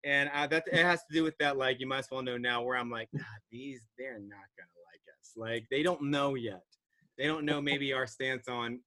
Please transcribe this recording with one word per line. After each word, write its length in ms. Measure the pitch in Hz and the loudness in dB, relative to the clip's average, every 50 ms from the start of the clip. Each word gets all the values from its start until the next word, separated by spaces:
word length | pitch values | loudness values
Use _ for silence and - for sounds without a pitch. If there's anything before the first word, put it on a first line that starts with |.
| - | 2
and 260 | 143 143 139 143 143 | 4 4 4 4 2
I, 180 | 143 147 147 | 0 -2 0
that, 180 | 139 156 160 160 | 2 2 0 2
it 160 | - 175 170 170 | 2 4 4 6
has 140 | 180 175 165 - | 6 4 4 0
to 80 | _ 151 | _ 0
do 100 | 160 160 | 2 2
with 140 | 156 151 - | 2 2 2
that, 180 | 147 143 139 | 2 2 4
like, 220 | 135 131 131 131 123 | 4 2 2 2 0
you 80 | 131 | -2
might 120 | 131 135 135 | -2 -2 -2
as 80 | 131 - | -2 -4
well 120 | 131 131 127 | -6 -4 -4
know 140 | 127 123 | -4 -4
now, 260 | 120 120 123 123 120 120 | -2 0 0 0 2 0
where 140 | 123 127 | 0 0
I'm 120 | 127 120 120 | 0 0 -2
like, 180 | 120 113 110 _ - 139 | -4 -6 -6 _ -8 -8
"Ah, 60 | - 110 110 104 _ _ | -8 -8 -14 -18 _ _
these, 360 | 113 120 135 139 135 120 113 _ _ | -14 -12 -10 -10 -12 -12 -16 _ _
they're 220 | - 127 135 120 107 | -10 -10 -10 -8 -10
not 280 | 101 101 101 98 98 98 _ | -12 -14 -16 -18 -20 _ _
gonna 120 | 98 92 87 _ 87 85 - | -20 -20 _ _ -20 -20 -20
like 100 | - - _ - - _ | -20 -20 _ -20 -20 _
us." 140 | _ - - | _ -18 -12
Like, 320 | 113 113 113 113 117 113 _ | -8 -4 -4 -4 -4 -2 _
they 120 | 135 143 156 | 0 2 4
don't 200 | 180 180 147 143 | 2 2 2 0
know 320 | 143 147 143 143 143 139 | 0 2 2 2 2 2
yet. 280 | 127 117 107 95 90 _ _ _ _ _ _ _ _ _ _ _ | 0 -4 -6 -6 -8 _ _ _ _ _ _ _ _ _ _ _
They 100 | - 139 | -2 0
don't 180 | 147 156 160 147 | 0 0 0 0
know 160 | 147 147 147 | 0 0 0
maybe 320 | 143 143 143 143 139 139 135 | 0 0 0 0 0 0 0
our 140 | 131 131 | 0 0
stance 400 | 123 - - 135 131 131 120 - 127 | -2 -4 -2 -2 -2 -2 -2 -4 -6
on 320 | 123 120 120 117 120 127 _ | -4 -4 -4 -4 -6 -8 _